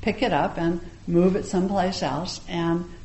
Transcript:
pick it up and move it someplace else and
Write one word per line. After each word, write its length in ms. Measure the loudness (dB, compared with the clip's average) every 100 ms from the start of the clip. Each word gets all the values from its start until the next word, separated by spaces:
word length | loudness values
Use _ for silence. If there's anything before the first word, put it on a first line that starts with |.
pick 220 | -4 0
it 100 | 2
up 260 | 2 0 0
and 220 | 0 0 -4 -12 0
move 300 | 4 4 4
it 80 |
someplace 580 | 0 0 2 2 0 0
else 380 | -2 -2 -4 -8 -6
and 400 | -2 0 0 -2 -12